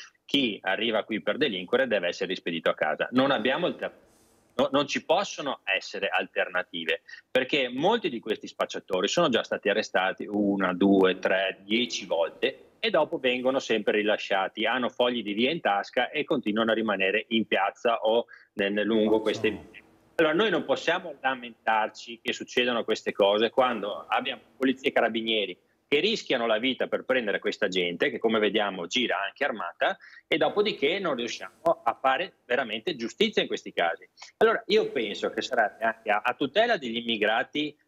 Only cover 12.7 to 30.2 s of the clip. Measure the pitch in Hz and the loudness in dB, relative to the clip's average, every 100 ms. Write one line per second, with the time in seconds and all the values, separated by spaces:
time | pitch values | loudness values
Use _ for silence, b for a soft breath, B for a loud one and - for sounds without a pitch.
12.7 | - 226 175 151 160 127 123 123 135 - | -6 0 2 0 0 -2 0 0 0 0
13.7 | 110 104 104 104 101 - 98 92 - 110 | 0 2 0 2 0 0 -2 -2 -2 -2
14.7 | 123 120 - 123 120 101 104 127 165 107 | 0 -2 0 0 0 -4 0 0 0 0
15.7 | 101 101 - - 151 139 147 107 104 113 | 0 -2 -2 -2 -2 -2 -2 0 0 2
16.7 | 110 110 98 95 104 - 113 104 104 98 | 2 0 0 2 0 0 -2 0 0 0
17.7 | - 120 113 110 117 - B B - 98 | 0 -2 0 2 2 0 B B -4 -2
18.7 | 104 104 113 107 107 107 95 110 95 - | 0 0 2 4 2 2 0 -2 -4 -12
19.7 | - - _ _ - 156 160 220 165 - | -20 -20 _ _ 0 2 4 2 0 0
20.7 | - - 175 180 143 131 131 120 113 - | -2 0 -2 -4 -6 -4 -4 -8 -8 0
21.7 | 110 110 - - 113 - 120 110 - 123 | 0 0 -6 -16 -10 -6 -6 -4 0 2
22.7 | 117 107 110 - - 101 104 113 - 127 | 0 0 -2 -2 4 4 6 2 4 2
23.7 | 113 101 87 76 110 127 117 - - 131 | 2 -4 -8 -2 -2 -2 -8 -12 -2 0
24.7 | 131 139 - 117 113 113 110 95 87 _ | 0 0 2 2 0 -2 -2 -2 -8 _
25.7 | _ - 143 196 139 - 131 113 107 131 | _ 0 2 2 -2 -2 0 2 2 0
26.7 | 123 92 98 - 131 107 92 104 - 101 | -2 -2 -2 0 0 0 -2 -2 -2 -2
27.7 | 90 87 85 90 - 117 110 107 101 104 | 0 -2 0 -2 0 0 2 2 0 -2
28.7 | 95 85 127 107 90 98 - 143 110 87 | -4 -4 -2 -2 -2 -4 -4 -4 -4 -8
29.7 | - 147 196 B B | -4 -4 -4 B B